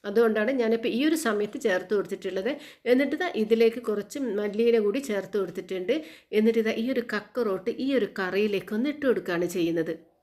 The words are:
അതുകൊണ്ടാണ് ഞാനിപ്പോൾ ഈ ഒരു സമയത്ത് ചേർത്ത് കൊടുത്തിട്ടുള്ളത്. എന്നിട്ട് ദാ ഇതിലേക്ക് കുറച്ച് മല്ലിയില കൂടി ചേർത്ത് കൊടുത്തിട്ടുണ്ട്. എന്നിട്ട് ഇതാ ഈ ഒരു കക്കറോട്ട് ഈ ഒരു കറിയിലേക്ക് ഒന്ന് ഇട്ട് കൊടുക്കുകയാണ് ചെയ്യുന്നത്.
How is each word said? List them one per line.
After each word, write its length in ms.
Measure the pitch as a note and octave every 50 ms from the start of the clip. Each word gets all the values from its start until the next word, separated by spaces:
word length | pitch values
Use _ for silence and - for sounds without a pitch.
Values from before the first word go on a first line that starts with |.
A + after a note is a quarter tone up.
| -
അതുകൊണ്ടാണ് 500 | G#3 G3+ A3+ A#3 A3+ G#3+ G#3+ G#3+ A3+ C#4
ഞാനിപ്പോൾ 340 | C4 A#3 A3 A3+ A3+ A3+ F3+
ഈ 120 | F#3+ A#3 C#4+
ഒരു 140 | D#4 E4+ D#4+
സമയത്ത് 420 | - A#3 G#3+ G#3 G#3 G#3 - D3+
ചേർത്ത് 320 | - A3+ F#3 F#3 F3+ - G#3+
കൊടുത്തിട്ടുള്ളത്. 560 | G3+ F#3 - G3 F#3+ - F#3+ F#3 F#3+ F#3+ A#3 - - - - - _ _
എന്നിട്ട് 340 | A3 B3 C4 C#4+ C#4 D4+ D4+
ദാ 100 | F4+ F4 -
ഇതിലേക്ക് 460 | A3 G#3+ G#3+ A3+ A3+ A3+ A3+ A3+ B3
കുറച്ച് 380 | B3 - G#3+ G3+ G3+ G#3 - D4 C4+ A#3+ F#3+
മല്ലിയില 440 | G#3 G#3 G#3 G3 G#3+ A#3 A#3 A#3 A3+
കൂടി 220 | G#3 G#3 G3+ C#4
ചേർത്ത് 340 | C#4 - G#3 G3 F#3+ - - G#3
കൊടുത്തിട്ടുണ്ട്. 560 | F#3+ F3 F3 F#3 F3+ - F#3+ F#3 F3+ F3+ C4 D#4+ D#4 - - - _ _
എന്നിട്ട് 300 | - G#3+ G#3+ A3+ A3+ A3+
ഇതാ 120 | A3 A3 -
ഈ 100 | - A3+ B3+
ഒരു 140 | C4 B3 A#3
കക്കറോട്ട് 680 | - - G3+ G3+ - _ B3+ A#3 G#3+ F#3+ F#3 - A#3+ - -
ഈ 100 | B3+ C4+ C#4
ഒരു 140 | B3 G#3 F#3+ -
കറിയിലേക്ക് 600 | - F#3+ F3+ F#3 G3 G#3+ G#3+ G3+ F#3 F3+ - G#3+
ഒന്ന് 160 | G#3+ B3+ D4
ഇട്ട് 140 | C#4+ D4 -
കൊടുക്കുകയാണ് 420 | C4 A3 G3 F3 - F3 E3+ F3 F3
ചെയ്യുന്നത്. 460 | F3 F#3 E3 E3+ E3 E3+ D#3+ E3 E3 - - _ _ _